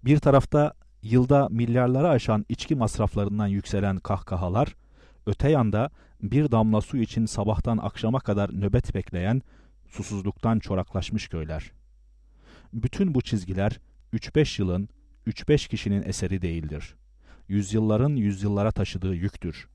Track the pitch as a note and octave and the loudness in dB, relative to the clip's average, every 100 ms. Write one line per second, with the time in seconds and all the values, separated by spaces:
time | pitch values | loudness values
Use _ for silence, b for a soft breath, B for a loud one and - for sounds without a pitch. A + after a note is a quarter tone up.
0 | B2 D3 D3 C3+ - D3 D3+ - _ _ | 4 4 6 6 6 2 2 -2 _ _
1 | G#2+ A#2+ B2+ C#3 C#3 A2+ A#2 A#2+ B2 B2+ | 2 2 6 4 4 0 0 2 2 2
2 | E3+ C3+ - G#2+ G#2 A#2 - D3 A2+ - | 4 2 2 0 0 -8 -2 0 0 0
3 | G#2 - G2+ G#2 G#2 G2+ - G2+ G2 F#2+ | -2 0 -2 0 0 -2 -2 -2 0 -2
4 | - F#2+ - F#2 F2+ F#2+ D3 - b b | -4 -6 -4 -4 -2 0 -2 -4 b b
5 | b b - G2+ C3+ D#3 A2 G2+ C3+ b | b b -6 0 2 4 2 2 -2 b
6 | b b G2+ B2 D3+ A#2 A2 G#2+ G#2 C#3 | b b -2 0 2 4 4 4 0 -2
7 | A2 - A2 - G2+ G#2+ - A2+ - - | 0 0 -2 0 0 0 0 0 -2 -2
8 | A2 B2+ - G2+ G2+ - G2+ A#2+ - - | 0 0 0 0 0 0 0 0 0 -4
9 | - F2+ F2+ B2+ - b b b - - | -4 -4 0 0 -2 b b b -20 -12
10 | G2+ G2+ F#2+ - A2+ A2 - G2 F2 F#2+ | -8 -4 -4 -4 0 0 0 -4 -2 -4
11 | E2+ G2+ - E2+ D#2 D#2 - - _ _ | -4 -6 -6 -8 -6 -8 -10 -16 _ _
12 | _ _ _ b b b b A#2 A#2+ - | _ _ _ b b b b -6 -6 0
13 | G3 C3+ - A2 F2 F#2 G2+ - - _ | 0 0 -2 -4 -4 -2 -2 -2 -16 _
14 | - A2 - D3 D3+ - F#2+ F2+ G#2 - | -8 -8 -2 0 0 0 -2 -2 -4 -10
15 | _ - - G#2+ - D3 - A2 - G2+ | _ -10 -8 -8 0 0 0 -6 -2 -2
16 | - G2 F2+ F#2+ F2+ E2 D2+ D2 - - | -2 -4 -4 -4 -4 -4 -6 -10 -12 -18
17 | _ _ b b b G2+ F#2+ A2 A2 G#2+ | _ _ b b b -4 0 0 2 2
18 | C#3 C#3+ G#2 F#2+ G#2 G2+ G#2+ - G2+ G2 | 2 2 0 0 0 0 0 0 -4 -4
19 | F#2 F2+ G2 - F2+ D#2+ - | -4 -2 -4 -4 -10 -10 -16